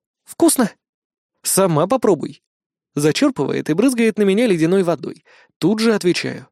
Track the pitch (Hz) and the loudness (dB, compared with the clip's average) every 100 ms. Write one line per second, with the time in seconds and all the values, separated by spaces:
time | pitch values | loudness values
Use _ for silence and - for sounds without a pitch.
0 | _ _ - - 330 - 214 - _ _ | _ _ -14 0 0 2 -2 -4 _ _
1 | _ _ _ _ - 175 190 151 185 262 | _ _ _ _ -4 0 2 2 2 0
2 | 226 151 147 - _ _ _ _ _ 147 | 2 0 -2 -14 _ _ _ _ _ -2
3 | 151 - 277 254 135 139 - 160 269 240 | 0 2 0 0 -4 -4 -4 0 0 2
4 | 226 214 202 196 247 170 160 196 175 147 | -2 0 0 2 0 2 2 2 0 -4
5 | - - _ - _ - 160 214 226 208 | -6 -14 _ -20 _ -4 -2 0 0 0
6 | 175 156 131 127 135 | 0 -2 -6 -10 -18